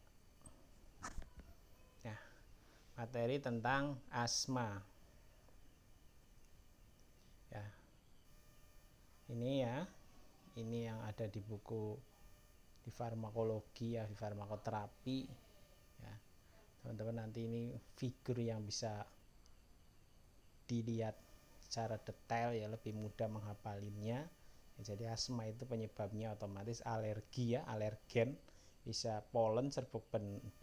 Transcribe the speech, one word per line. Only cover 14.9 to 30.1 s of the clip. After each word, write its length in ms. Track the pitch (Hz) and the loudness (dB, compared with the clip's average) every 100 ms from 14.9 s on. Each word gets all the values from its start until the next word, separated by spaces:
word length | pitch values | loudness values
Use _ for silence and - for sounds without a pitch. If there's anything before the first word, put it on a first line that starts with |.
| - 127 131 - - - - - - - - | -4 0 0 0 -8 -16 -20 -20 -20 -20 -14
Ya. 140 | 107 107 - - - - - - | -10 -10 -14 -20 -20 -20 -20 -10
Teman-teman, 480 | 120 110 110 117 110 | -6 -2 0 0 -2
nanti 160 | 113 | 0
ini 320 | 113 117 117 117 - - | 0 2 0 -4 -8 -2
figur 400 | 127 - - 120 | -2 0 0 2
yang 240 | 117 110 | 4 2
bisa 400 | 104 - 113 104 - - - - - - - - - - - - - - - - | 0 0 0 0 -4 -10 -20 -20 -18 -18 -18 -20 -20 -20 -20 -20 -20 -20 -20 -10
dilihat 560 | - 120 113 113 110 - - - - - | 0 2 2 2 0 -2 -8 -18 -18 -16
secara 400 | - - 113 110 | -6 0 2 0
detail 560 | - - - 117 120 117 | -2 -8 0 4 4 4
ya, 160 | 107 | 0
lebih 240 | 113 110 107 | -2 -2 -2
mudah 320 | 107 - 110 | -2 2 2
menghafalinnya. 1040 | 107 104 104 110 101 104 101 107 120 170 - - - - - | 2 -4 -4 -4 -4 -4 -2 0 0 -2 -8 -18 -18 -16 -10
Ya, 20 | 104 104 | -4 -2
jadi 160 | 113 | 0
asma 320 | 113 - 120 | 0 0 0
itu 240 | 110 110 123 | -2 -2 -2
penyebabnya 640 | 117 107 - 101 107 110 | 0 0 0 0 0 0
otomatis 480 | 104 101 98 107 117 120 | 0 -2 -2 -2 -2 0
alergi 720 | 113 110 107 - - 117 120 | 2 2 0 0 2 4 4
ya, 80 | 160 | 2
alergen. 720 | 110 107 107 - 120 117 156 - - - - 117 | 2 2 0 2 6 6 4 -8 -20 -20 -10 -4
Bisa 400 | 113 117 107 - 120 | 0 2 0 4 6
polen, 400 | 110 113 139 139 | 8 8 4 2
serbuk 320 | 123 113 | -2 -2
ben-, 320 | - | -2